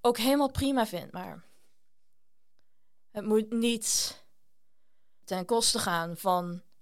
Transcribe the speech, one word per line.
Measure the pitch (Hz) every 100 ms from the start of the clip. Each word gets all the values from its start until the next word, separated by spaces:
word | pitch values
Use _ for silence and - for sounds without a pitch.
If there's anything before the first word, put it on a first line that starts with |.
ook | 240 233
helemaal | 247 285 277
prima | 269 277 269 214
vind, | 175 -
maar | 180 185 175 - - - - - - - - - - - - - - - - -
het | 214 214
moet | 220 214
niet | 233 233 233 - - - - - - - - - - - - - -
ten | - 185 175
koste | 226 226 226
gaan | 202 170 170 170
van | 196 180 175 175 - -